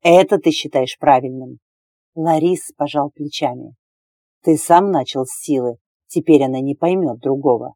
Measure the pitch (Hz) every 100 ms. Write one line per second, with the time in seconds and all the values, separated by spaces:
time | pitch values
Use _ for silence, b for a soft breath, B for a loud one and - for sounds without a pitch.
0 | 170 180 180 196 160 151 143 139 131 -
1 | 151 135 135 131 127 127 _ _ _ _
2 | _ 165 160 156 170 180 - _ - 151
3 | 147 - 147 - 139 127 123 _ _ _
4 | _ _ _ _ - 156 - 170 196 170
5 | 123 139 127 - - 139 123 120 _ _
6 | _ 170 160 151 135 131 135 139 165 190
7 | 165 117 - 139 139 117 120